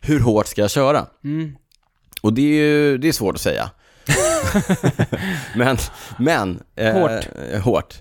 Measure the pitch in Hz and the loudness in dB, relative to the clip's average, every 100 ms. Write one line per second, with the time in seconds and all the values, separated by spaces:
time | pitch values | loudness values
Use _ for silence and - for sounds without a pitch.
0 | - 147 120 107 104 - 104 143 135 147 | -2 2 2 2 0 0 0 2 2 2
1 | - _ 139 156 156 135 _ _ _ _ | -2 _ -8 -6 -8 -12 _ _ _ _
2 | _ - 107 113 147 151 151 147 147 131 | _ -4 0 2 2 4 4 4 2 2
3 | 156 139 98 - 92 58 57 - _ _ | 0 0 -2 -2 -2 -2 -4 -10 _ _
4 | - 147 622 640 - 208 - - 139 - | -2 2 2 0 0 0 0 0 0 0
5 | - - 190 165 131 110 127 123 - - | -2 -2 -4 -6 -4 0 0 0 -4 -10
6 | - - 139 151 95 90 - - 113 190 | -12 -2 0 2 0 -6 -10 -4 0 2
7 | 156 113 - - 64 98 98 82 - - | 2 -2 -8 -10 -6 -2 0 0 -2 -12